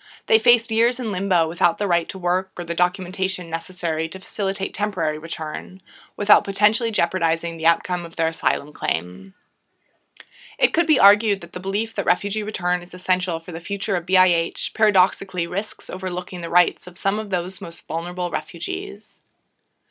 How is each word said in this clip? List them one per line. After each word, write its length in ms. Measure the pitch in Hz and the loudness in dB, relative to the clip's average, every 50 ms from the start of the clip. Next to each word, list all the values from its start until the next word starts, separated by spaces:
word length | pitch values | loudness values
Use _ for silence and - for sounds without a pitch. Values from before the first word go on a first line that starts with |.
| - - - - _ | -20 -20 -20 -10 _
They 140 | - 220 220 | 2 2 4
faced 320 | - 262 240 233 - - 226 | 6 4 4 4 2 -2 0
years 260 | 220 226 240 247 240 | 2 2 2 2 0
in 140 | 254 220 196 | -2 -2 -2
limbo 340 | 180 196 196 190 170 165 | 0 0 2 4 4 2
without 320 | 160 170 170 190 175 165 - | 2 0 2 2 2 2 2
the 80 | 208 | 0
right 220 | 196 175 170 165 - | 2 2 2 0 -2
to 100 | - 190 | -6 -2
work 320 | 175 175 175 185 190 - - - | 0 2 2 2 0 -4 -8 -8
or 60 | 175 | -4
the 100 | 160 170 | -2 2
documentation 760 | 165 185 180 180 - 185 175 185 - 185 190 - - 180 165 | 2 2 2 2 -2 -8 -8 -4 -4 -2 -2 -2 -4 -6 -4
necessary 580 | 165 165 - - 185 - - 170 156 156 165 170 | -4 -4 -4 -4 -6 -4 -2 -2 0 0 -2 -4
to 100 | - 185 | -6 -8
facilitate 560 | 185 - - - 202 196 190 - 196 - - | -8 -6 -4 -2 0 0 0 -2 -4 -4 -2
temporary 420 | - 208 208 202 185 165 156 151 | -2 -2 -2 0 0 -2 -2 -2
return, 640 | 156 156 165 - - 160 151 151 160 165 175 180 190 _ - - - - - _ | -4 -6 -8 -8 -6 -6 -6 -6 -8 -10 -10 -14 -16 _ -20 -20 -20 -20 -16 _
without 260 | - 202 196 208 165 - | -2 4 6 6 6 6
potentially 480 | - 190 - 214 208 220 - 247 226 | 2 -2 2 4 4 4 2 -2 -2
jeopardizing 640 | 214 - 170 170 - 175 165 165 165 160 - 170 165 | 0 0 0 0 0 0 0 0 0 0 -2 -6 -4
the 100 | 165 160 | 0 4
outcome 380 | 160 170 165 - - 180 180 175 | 4 4 2 2 -4 -4 -2 -4
of 120 | 165 170 | -6 -2
their 100 | - 165 | -2 -2
asylum 460 | 160 165 - - 139 139 143 143 147 151 | -2 0 0 0 0 0 0 -4 -8 -10
claim. 600 | - - - - 165 170 180 180 190 190 190 190 _ _ _ _ _ _ _ _ _ _ _ _ _ _ _ _ - - _ _ - - - - - | -6 -2 -2 -2 -2 -2 -6 -10 -10 -12 -14 -16 _ _ _ _ _ _ _ _ _ _ _ _ _ _ _ _ -20 -20 _ _ -20 -20 -16 -6 -2
It 140 | 269 262 - | -2 0 2
could 120 | - 339 | 2 2
be 140 | 330 302 - | 2 4 6
argued 400 | - 202 202 214 226 220 202 190 | 8 8 8 6 4 0 -2 -2
that 140 | 170 165 - | -4 -8 -8
the 40 | 175 | -6
belief 360 | 180 190 196 208 226 220 - | -4 -2 -2 -2 -2 -4 -4
that 100 | - - | -2 2
refugee 380 | - 175 180 - 208 202 220 214 | 2 2 2 0 -4 -4 -4 -4
return 400 | 202 208 - 180 180 180 175 175 | -6 -6 -4 -2 -2 -2 -2 -4
is 100 | 175 - | -8 -8
essential 480 | 185 - - 180 185 180 - 170 165 | -6 0 0 0 0 0 -2 -4 -4
for 100 | - - | -4 -6
the 100 | 170 170 | -8 -8
future 360 | 170 - 202 196 - - 202 | -6 -6 -6 -6 -2 -2 -2
of 80 | 180 165 | -2 0
B 140 | - 185 185 | 2 4 4
I 80 | 185 | 4
H 460 | 185 175 165 170 - - - - - - | 4 4 0 -2 -4 -6 -6 -8 -6 0
paradoxically 720 | - 220 214 196 190 180 180 - - 202 196 - 180 170 | 2 4 4 6 6 6 4 2 -4 -10 -8 -6 -6 -4
risks 420 | 170 175 185 220 - - - - - | -2 -2 -2 -2 -4 -6 -10 -10 -8
overlooking 540 | - 185 185 185 175 175 185 - - 180 170 | -8 -4 -4 -4 -2 -4 -4 -6 -8 -8 -4
the 80 | 165 | 2
rights 360 | 165 175 175 165 - - - | 4 4 4 4 0 -8 -10
of 120 | - 180 - | -10 -6 -2
some 200 | - 202 196 214 | 0 0 0 0
of 120 | 214 202 | -2 -2
those 320 | 190 180 175 180 190 - 196 | -2 -2 -2 -2 -6 -6 -8
most 260 | 170 165 - - - | -8 -8 -8 -8 -4
vulnerable 420 | 160 165 165 175 180 180 180 175 | -4 -4 -4 -4 -4 -4 -4 -2
refugees. 920 | 151 151 156 - - 170 - - - - - - - 208 - - - _ _ _ _ _ _ _ _ _ _ _ _ _ _ _ | -2 -4 -4 -6 -12 -10 -8 -6 -6 -6 -6 -8 -10 -10 -12 -14 -14 _ _ _ _ _ _ _ _ _ _ _ _ _ _ _